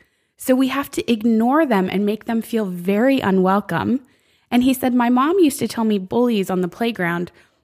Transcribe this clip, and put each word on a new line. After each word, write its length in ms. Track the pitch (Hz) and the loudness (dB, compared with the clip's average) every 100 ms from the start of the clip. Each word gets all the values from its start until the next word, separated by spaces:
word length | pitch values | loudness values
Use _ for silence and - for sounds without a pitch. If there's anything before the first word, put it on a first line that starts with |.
| _ _ _ - | _ _ _ -8
So 180 | - | 0
we 140 | 254 269 | 2 2
have 240 | 262 277 | -2 -6
to 180 | - - | -6 -2
ignore 560 | 233 226 220 233 294 302 | 0 2 2 2 2 2
them 220 | 202 185 | 2 0
and 160 | 190 202 | 0 -2
make 200 | 214 - | -4 -4
them 160 | 226 | -6
feel 240 | 208 226 202 | -4 -4 -4
very 560 | 180 175 202 254 269 | -6 -2 2 2 2
unwelcome. 800 | 202 190 185 202 202 170 202 247 - _ _ _ - | 2 2 2 0 -2 -4 -2 -2 -6 _ _ _ -4
And 120 | 247 | 0
he 100 | 254 | 2
said, 200 | 262 262 | 0 0
"My 160 | 247 240 | 0 2
mom 300 | 247 285 392 | 2 2 4
used 200 | 302 - | 2 0
to 80 | 226 | -6
tell 160 | - 220 | -2 -2
me 120 | 208 | -2
bullies 520 | 185 240 247 214 190 | -2 0 0 0 0
on 100 | 185 | -2
the 80 | 180 | -4
playground 640 | - 233 214 170 170 175 - _ _ | -4 -6 -4 -4 -4 -8 -12 _ _